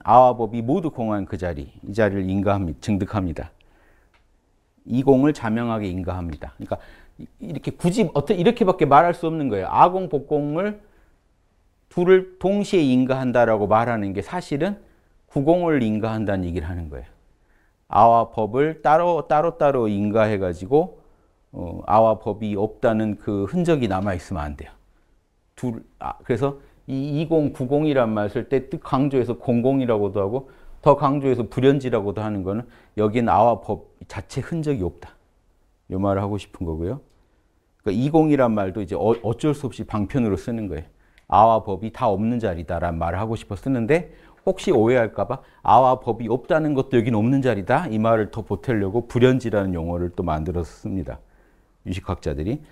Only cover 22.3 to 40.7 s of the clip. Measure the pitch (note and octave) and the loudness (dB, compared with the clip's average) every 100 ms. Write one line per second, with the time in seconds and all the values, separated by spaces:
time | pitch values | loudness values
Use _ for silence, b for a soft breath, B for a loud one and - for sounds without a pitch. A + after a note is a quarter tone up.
22.3 | G2+ G#2+ G2+ G#2+ - B2 A2 A2 G2 - | -6 -4 -2 -4 -2 0 0 -2 -4 -4
23.3 | G2+ G2 F3+ E3+ D#3 A#2 F#2+ G2+ F2+ - | -4 -2 -2 0 0 0 -2 -4 -6 -6
24.3 | F2 D2+ D2 - - _ _ _ _ _ | -8 -8 -10 -16 -20 _ _ _ _ _
25.3 | _ _ - B2+ A2+ - _ - - - | _ _ -10 -8 -8 -14 _ -12 -12 -4
26.3 | A#2 C#3 C#3 B B - C3+ C#3+ D3 D#3+ | -2 -2 -4 B B -10 -8 -4 -4 0
27.3 | D#3+ D3 - B2+ C#3+ D#3 C3+ A#2 G#2+ G#2 | 0 0 -4 -2 0 2 2 0 0 -2
28.3 | B2 A2 C3+ C3 E3 - C3 C#3+ C3+ A2+ | -4 -2 -4 -4 -12 -4 -2 0 0 -2
29.3 | A2+ - A#2+ A#2+ C#3 B2 A2 G2+ G2+ G2 | -4 -2 0 2 0 0 0 0 -2 -4
30.3 | B2 C3+ b b b D#3 C#3 C#3+ C#3+ C3+ | -4 -10 b b b 2 4 2 0 0
31.3 | A#2+ G#2+ - C3 C#3+ B2+ A#2 G2+ G2 G#2+ | 0 -2 2 2 2 0 -2 -2 -4 -4
32.3 | G#2 F#2 G#2 A#2+ b b - G#2+ A2 A2+ | -4 -4 -6 -8 b b -2 0 2 2
33.3 | F2+ A#2 A2 - G2 - _ - - - | 6 4 2 -4 -8 -8 _ -16 -14 -10
34.3 | - - E3 D3+ C#3 F2 - - _ _ | -10 -8 -6 -4 -2 -4 -6 -20 _ _
35.3 | _ _ _ _ _ _ F#2+ G2+ G2 G2+ | _ _ _ _ _ _ -4 -2 -2 -2
36.3 | G#2 - - E2+ D#2+ E2+ C3+ - _ _ | -6 -10 -10 -8 -6 -6 -8 -12 _ _
37.3 | _ _ _ _ _ - G2 C#3 D#3+ D#3 | _ _ _ _ _ -4 -2 0 2 2
38.3 | C#3+ B2 G#2+ F#2+ G2 F#2 F#2 G#2 A#2 A#2 | 4 2 2 -2 -6 -8 -4 0 0 -2
39.3 | A#2 D#3 C#3+ A#2+ - G#2+ G#2+ G2+ C#3 A#2 | -4 -2 -2 -6 -10 -8 -6 -4 -2 -2
40.3 | F#2 - A#2 G#2 | -2 -4 -8 -8